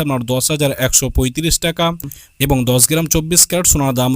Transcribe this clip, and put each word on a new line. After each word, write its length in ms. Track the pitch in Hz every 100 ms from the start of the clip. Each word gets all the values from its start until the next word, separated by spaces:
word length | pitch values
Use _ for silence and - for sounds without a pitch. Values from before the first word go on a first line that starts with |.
আপনার 180 | 151 127 117
দশ 120 | 127 -
হাজার 200 | 151 143 131 127
একশো 200 | - 127 -
পঁয়ত্রিশ 400 | 127 127 160 - 170
টাকা 200 | 165 170 170 143 - - -
এবং 120 | 143 131 120
দশ 120 | 123 123
গ্রাম 160 | 156 165
চব্বিশ 280 | 165 160 170 -
ক্যারেট 180 | 175 175
সোনার 220 | 147 135 123
দাম 120 | 127